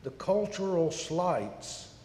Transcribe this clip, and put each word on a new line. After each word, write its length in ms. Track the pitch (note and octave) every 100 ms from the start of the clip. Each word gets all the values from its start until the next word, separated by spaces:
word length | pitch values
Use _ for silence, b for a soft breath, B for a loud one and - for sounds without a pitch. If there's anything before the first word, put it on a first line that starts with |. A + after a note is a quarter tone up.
The 80 | C3+
cultural 760 | - - G3+ G#3 F#3+ F#3+ F3 E3
slights 1000 | - - D#3+ F3+ C3+ G2+ - - - - -